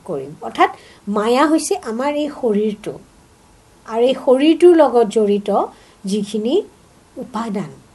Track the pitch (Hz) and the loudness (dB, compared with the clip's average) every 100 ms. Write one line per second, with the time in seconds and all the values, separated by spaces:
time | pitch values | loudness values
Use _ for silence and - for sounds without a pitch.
0 | - 147 135 160 220 254 381 - - - | -10 -10 -10 -12 -12 0 0 0 -20 -16
1 | - 208 214 247 302 311 311 381 240 226 | -6 -4 0 2 2 0 -2 -6 -6 -6
2 | 277 294 294 - 240 208 214 202 156 131 | -4 -4 -6 -4 -2 0 -2 -4 -10 -14
3 | - _ _ _ _ _ _ _ - 226 | -18 _ _ _ _ _ _ _ -8 0
4 | 247 262 - 262 302 311 349 330 277 240 | 0 0 2 4 4 6 6 6 4 4
5 | 214 226 208 202 208 214 415 - _ _ | 2 2 2 0 0 -2 -2 -8 _ _
6 | 190 208 208 220 220 359 - _ _ _ | -6 -4 -4 -4 -2 -2 -4 _ _ _
7 | _ - - 220 226 196 160 - _ | _ -16 -10 -8 -6 -8 -8 -14 _